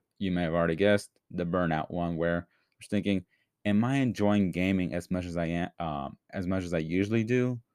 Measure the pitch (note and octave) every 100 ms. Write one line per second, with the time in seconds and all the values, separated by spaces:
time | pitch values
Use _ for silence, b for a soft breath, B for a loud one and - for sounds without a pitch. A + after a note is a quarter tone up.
0 | _ _ G2 F2 E2+ E2+ E2+ E2 G2+ G#2
1 | - _ _ F2 F2 F2+ F2 D#2 - F2
2 | E2+ E2 E2+ F2 E2+ _ _ _ - G#2
3 | F#2+ F#2+ - _ _ _ G#2 G#2 A#2+ C#3
4 | C3 G2+ G#2 G#2 F#2+ E2 F#2 F#2+ F2+ F2
5 | - F2+ F2 E2+ E2+ E2+ F2+ - E2 D2
6 | C#2 - _ - F2+ F#2+ F2 E2+ D#2+ F2+
7 | G2+ A#2 A2 B2+ B2 B2 -